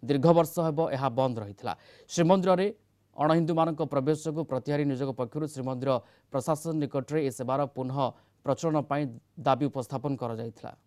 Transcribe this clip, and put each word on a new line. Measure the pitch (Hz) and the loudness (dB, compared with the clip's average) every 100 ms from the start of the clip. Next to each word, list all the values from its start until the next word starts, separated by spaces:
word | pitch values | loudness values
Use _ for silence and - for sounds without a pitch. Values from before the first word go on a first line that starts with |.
ଦୀର୍ଘ | 120 143 151 | 0 2 6
ବର୍ଷ | 170 160 - 165 | 6 6 2 -2
ହେବ | 151 160 131 | 0 0 0
ଏହା | 135 120 | -2 2
ବନ୍ଦ | 131 117 | 0 0
ରହିଥିଲା। | 104 101 120 87 - - - | -8 -8 -8 -8 -12 -20 -8
ଶ୍ରୀମନ୍ଦିରରେ | - 165 190 185 180 196 226 _ _ _ - | 2 4 4 4 2 2 -4 _ _ _ -2
ଅଣହିନ୍ଦୁମାନଙ୍କ | 147 165 160 165 165 156 151 | 2 4 2 2 2 0 -2
ପ୍ରବେଶକୁ | 143 135 151 160 151 | 0 0 0 -2 -4
ପ୍ରତିହାରୀ | 156 131 139 147 | -4 -4 -2 -2
ନିଯୋଗ | 147 131 135 | 0 -2 -4
ପକ୍ଷରୁ | 127 123 151 151 | -4 -6 -4 -6
ଶ୍ରୀମନ୍ଦିର | 135 127 131 131 127 - _ _ | -6 -6 -4 0 0 -2 _ _
ପ୍ରଶାସନ | 139 131 151 165 156 | -6 -2 -2 -2 -2
ନିକଟରେ | 143 143 127 151 139 | -2 -2 -2 -2 -2
ଏ | |
ସେବାର | 117 123 135 143 - | -4 -2 0 -2 -4
ପୁନଃ | 127 135 131 - _ _ | -6 -2 -2 -2 _ _
ପ୍ରଚଳନ | - 131 165 156 | -2 0 2 0
ପାଇଁ | 131 143 147 113 _ - | 0 -2 -2 -6 _ -4
ଦାବି | 123 135 139 | 0 2 2
ଉପସ୍ଥାପନ | 135 120 135 135 135 | -2 -6 -4 -4 -4
କରାଯାଇଥିଲା। | 120 113 117 110 - - | -4 -6 -8 -10 -16 -18